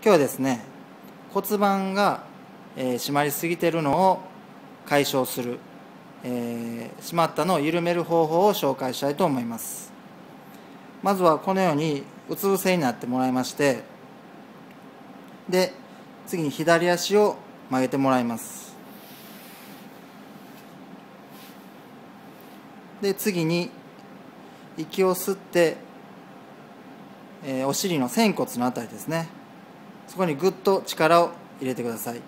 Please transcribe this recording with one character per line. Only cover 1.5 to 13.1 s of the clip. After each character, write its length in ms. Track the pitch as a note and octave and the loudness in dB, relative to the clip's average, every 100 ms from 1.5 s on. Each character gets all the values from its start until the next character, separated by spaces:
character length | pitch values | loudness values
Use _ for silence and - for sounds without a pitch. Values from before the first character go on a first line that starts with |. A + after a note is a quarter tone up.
| G#3 | 0
盤 380 | G3+ G3 F#3+ | 2 2 -2
が、 300 | F#3+ G3+ B2 - - - - - | 2 2 0 -8 -20 -20 -20 -18
え 200 | - C3 | -6 -4
ー、 20 | A#2+ | -4
締 160 | - | -2
ま 100 | C#3+ | 0
り 80 | D3 | 0
す 160 | C#3 E3+ | -2 -4
ぎ 100 | E3+ | 0
て 140 | E3+ | 0
る 120 | E3 | 0
の 280 | D3+ D3+ F#3+ | 0 4 4
を 100 | F#3 - - - - - - | 2 -4 -20 -20 -20 -20 -20
解 200 | - C#3+ | 0 0
消 200 | C#3 C#3 | 2 0
す 160 | B2+ - | -2 -4
る、 200 | B2 B2 - - - - - - | -6 -8 -12 -20 -20 -20 -20 -16
え 680 | B2 B2 A#2+ A#2 A#2 A#2 A#2 | -8 -6 -6 -6 -8 -10 -12
ー、 80 | - | -14
締 140 | - | -8
ま 120 | E3+ D#3+ | 0 0
っ 80 | |
た 100 | D#3+ | 0
の 100 | D#3 | 0
を 60 | F3 | 2
緩 200 | D3 E3+ | 0 0
め 120 | E3+ | 0
る 80 | F3 | 0
方 240 | D#3 E3 D#3+ | 2 2 4
法 200 | E3 G3+ | 4 4
を 60 | |
紹 220 | F#3+ D3 | 4 0
介 200 | B2+ C3 | -2 -4
し 40 | B2 | -4
た 100 | C#3+ | -4
い 60 | |
と 100 | D3 | 0
思 140 | F#3 C3 | 0 0
い 60 | |
ま 160 | A#2 A2+ | -4 -8
す。 320 | - - - - - - - - - - - - - - | -10 -12 -14 -18 -20 -20 -20 -20 -20 -20 -20 -20 -20 -6
ま 100 | F#3+ | -2
ず 80 | G3 | 4
は 160 | F3+ D#3 | 4 4
こ 160 | - | 2
の 60 | F#3+ | 2
よ 140 | F#3 | 2
う 20 | D3 | 2
に 260 | D#3+ C#3+ C#3 - - | 0 -2 -6 -18 -10
う 60 | |
つ 140 | D#3 G3 | -4 0
伏 100 | F#3+ | 2
せ 160 | F#3+ | 2
に 80 | F3+ | 2
な 80 | C#3 | 2
っ 60 | - | -2
て 100 | |
も 140 | B2 | -4